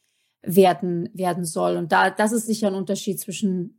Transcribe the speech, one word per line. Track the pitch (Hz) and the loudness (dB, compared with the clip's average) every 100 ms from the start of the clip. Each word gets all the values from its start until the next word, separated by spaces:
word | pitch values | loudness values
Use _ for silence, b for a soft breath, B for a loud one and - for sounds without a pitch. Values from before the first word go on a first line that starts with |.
| _ _ _ _ | _ _ _ _
werden, | - 180 190 175 180 175 170 | 2 6 6 4 -2 -4 -4
werden | - 180 175 | -4 -4 -2
soll. | 170 180 175 175 | -4 -2 -2 -2
Und | 170 | 0
da, | 185 190 | 2 4
das | 190 214 | 2 0
ist | 233 220 | 0 -2
sicher | 214 208 | -2 -2
ein | |
Unterschied | 190 190 196 - 170 | -2 -4 -4 -4 -6
zwischen | - 175 196 185 175 | -8 -4 -2 -2 -6